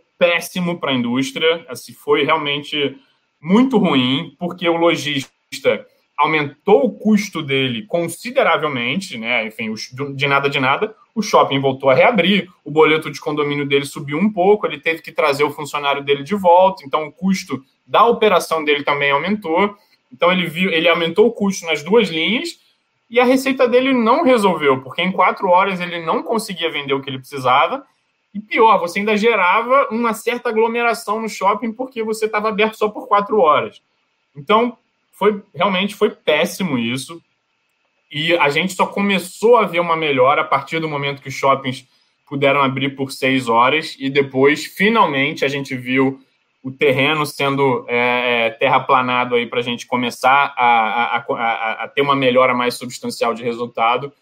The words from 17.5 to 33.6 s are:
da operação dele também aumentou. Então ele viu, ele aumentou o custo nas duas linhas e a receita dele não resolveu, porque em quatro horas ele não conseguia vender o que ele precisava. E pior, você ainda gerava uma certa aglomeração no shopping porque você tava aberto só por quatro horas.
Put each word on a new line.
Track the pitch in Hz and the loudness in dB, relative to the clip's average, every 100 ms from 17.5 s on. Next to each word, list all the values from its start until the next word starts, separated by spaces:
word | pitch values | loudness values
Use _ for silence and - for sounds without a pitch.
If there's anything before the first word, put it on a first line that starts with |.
| 135 - _ _ | -10 -12 _ _
da | 156 | 2
operação | 233 233 214 175 - 160 | 4 4 2 2 0 -2
dele | 147 147 | 0 0
também | 143 143 143 | 0 0 0
aumentou. | 139 175 208 165 170 208 - _ _ _ | 0 -2 -4 -2 0 0 -4 _ _ _
Então | - 175 | 0 0
ele | 185 170 | 2 -2
viu, | 160 190 | -4 -2
ele | 160 170 | 2 2
aumentou | 170 165 170 226 | 2 0 2 2
o | |
custo | - 196 190 | 2 -4 -4
nas | 165 151 | -4 -6
duas | 151 233 185 | 2 2 2
linhas | 160 175 247 339 - _ _ _ _ _ | -2 -2 -2 -6 -12 _ _ _ _ _
e | 233 | 2
a | |
receita | 247 262 262 262 247 | 4 2 0 0 2
dele | 247 262 | 2 2
não | 254 220 294 | 2 2 2
resolveu, | 254 240 196 160 143 131 | 4 4 2 2 0 0
porque | 131 - | -2 -4
em | 180 | -2
quatro | 185 185 - 196 | 0 0 0 2
horas | 175 196 180 | 4 2 -2
ele | 175 170 | -6 -6
não | 160 240 | -4 -4
conseguia | - 226 208 165 165 | -2 -4 -4 -6 -4
vender | 147 139 | -4 -4
o | 135 | -4
que | 135 | -4
ele | 131 | -12
precisava. | - 139 127 135 170 262 - _ _ _ _ | -10 -4 2 2 2 -2 -12 _ _ _ _
E | 202 | -14
pior, | - 302 220 190 | -4 4 4 4
você | 170 202 | 0 -4
ainda | 208 208 | -2 2
gerava | 233 214 - 214 240 269 254 | 2 2 2 2 2 2 2
uma | 220 233 | -2 -2
certa | 214 233 240 240 | -2 -4 -4 -2
aglomeração | 220 226 233 233 220 - 220 | 0 0 0 -2 -2 -4 -4
no | 220 | -6
shopping | - 190 214 233 | -4 -2 -2 -4
porque | 220 262 226 | -8 -8 -6
você | 220 220 214 | -6 -4 -4
tava | 214 220 | -2 -2
aberto | 196 214 | 0 -2
só | - 214 | 0 -4
por | 294 - | -4 0
quatro | 202 - 214 | 0 2 4
horas. | 156 135 | 4 4